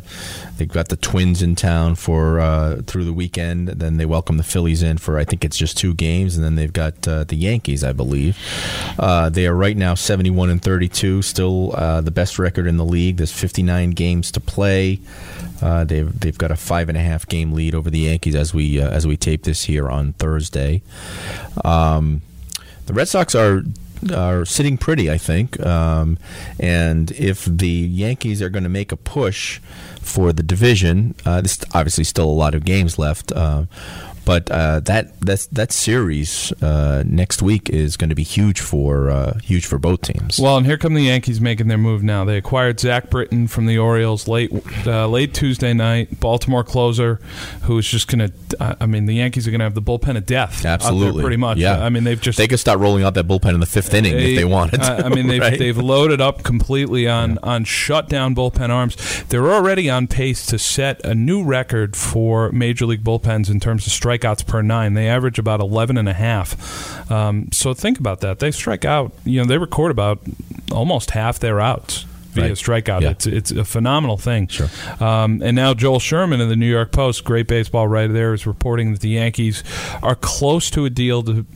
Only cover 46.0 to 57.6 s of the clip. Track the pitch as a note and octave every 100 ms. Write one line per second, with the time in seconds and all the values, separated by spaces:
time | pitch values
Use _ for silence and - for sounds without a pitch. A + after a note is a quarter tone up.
46 | A2+ - A#2 A#2+ - B2 A2+ B2+ A#2+ A#2
47 | A#2 A2+ - - - - - A2+ G#2+ A2+
48 | - A#2+ G2+ - - - - - A2 G#2+
49 | G#2 A2+ B2 B2 A2+ A2+ A2 G#2+ G#2 A#2+
50 | C#3 A#2 F#2 B2+ G#2 - E2 E2+ A#2 F#2
51 | G2+ D2+ D2 A#2 A#2+ F#2 F2+ F2+ A#2+ A#2+
52 | A#2+ A#2 C3 A2 A2 B2 A#2+ G2 G2+ G2+
53 | F#2+ F#2+ E2+ F#2 G2 F2 E2 G#2+ - G#2
54 | G2+ B2 B2+ B2+ F2 F#2+ E2+ C3 C3 A#2+
55 | B2+ C3 B2+ B2 A#2+ B2 B2 A#2 B2+ C3+
56 | D#3 C#3 C3+ - - A#2 - C#3 C#3 B2
57 | A#2 A#2 A#2 A2 - A#2+